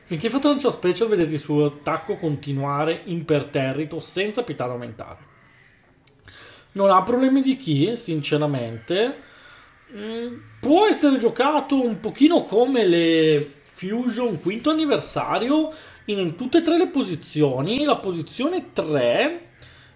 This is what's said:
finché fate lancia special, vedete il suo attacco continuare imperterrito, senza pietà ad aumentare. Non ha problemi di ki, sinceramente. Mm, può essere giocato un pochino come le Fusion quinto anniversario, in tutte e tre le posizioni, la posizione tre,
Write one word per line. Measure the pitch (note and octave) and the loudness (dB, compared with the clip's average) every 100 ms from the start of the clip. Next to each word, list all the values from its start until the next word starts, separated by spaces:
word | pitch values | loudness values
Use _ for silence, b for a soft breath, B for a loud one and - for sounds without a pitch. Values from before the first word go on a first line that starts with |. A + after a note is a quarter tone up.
finché | - D#3+ A3+ | -10 -6 -2
fate | C4+ D4 | 0 0
lancia | C#4 B3 | 2 0
special, | - F3+ F3+ A3+ | 0 -2 0 0
vedete | G3+ D#3 | 2 0
il | D3+ | -2
suo | - D3 D3 | -2 0 0
attacco | D3 - D#3+ - G3+ | -2 -4 -4 -4 -6
continuare | E3 C#3+ C#3+ C#3 C#3 C#3+ D#3 E3 | -4 -4 -4 -4 -2 -2 -2 -4
imperterrito, | - E3+ D3+ D3 - C#3+ C3+ C3+ D#3 E3 | -6 -6 0 0 0 -4 -2 -4 -6 -8
senza | - F3+ G3+ G#3+ | -8 -6 -4 -4
pietà | A#3+ C3+ | -6 -6
ad | B2 | -6
aumentare. | B2 A#2+ A2 - - - _ b b b b b _ _ _ B B B B B | -8 -10 -14 -18 -18 -20 _ b b b b b _ _ _ B B B B B
Non | G3 G3 | 0 4
ha | F#3+ | 4
problemi | F#3 B3 C4 C4+ | 4 2 4 4
di | C4 - | 2 -2
ki, | E3 C#3 F3+ | 0 2 2
sinceramente. | A#3 - D#3+ D3 D3 D3+ C3+ A#2 A2+ - F3+ A#3+ C#4 B B B B B _ _ | 0 -4 -6 -2 0 0 -2 -6 -10 -4 -2 -2 -4 B B B B B _ _
Mm, | A3 G#3+ A3+ A#3+ A#3+ - - | -14 -12 -10 -10 -12 -18 -6
può | C#4+ E4+ G#4+ | 2 4 4
essere | C#4+ D4 C4 | 4 2 4
giocato | A3+ - C4+ D4+ D4 C#4 | 2 2 2 0 0 0
un | A#3+ G#3 | 0 -2
pochino | G#3+ - D4+ E4+ | -6 4 4 4
come | - G#3 B3 C4 | 2 2 2 4
le | G3 E3+ E3 E3 D#3 D3 D3 - | 4 4 4 4 4 4 0 -10
Fusion | - - F#3 A3+ B3 G#3+ B3 E3 | -20 -12 -6 -4 -2 -2 -2 -2
quinto | E3+ A3 D4 | -4 -2 0
anniversario, | D#4 D#4 G#3+ - D3 A#2+ E3+ A#3 D4+ D#4 B B B - | 0 2 0 -2 -4 -2 0 2 2 0 B B B -6
in | G3+ F3 D#3 | -4 -4 -4
tutte | B3+ E4 | 0 2
e | |
tre | E4 E4 | 2 2
le | F#4 | 2
posizioni, | C#4 G3 E3 - D3+ C#3+ B2+ D#3 B3+ | 0 -2 -6 -6 0 0 2 -2 0
la | D4 - | 0 0
posizione | G3 E3+ D3 - C#4 F4+ - | -2 -6 -8 -4 -2 -2 -4
tre, | - E3 D3 A#2+ D3 C#4 F4 - b b b b | -4 -2 2 2 2 0 -4 -12 b b b b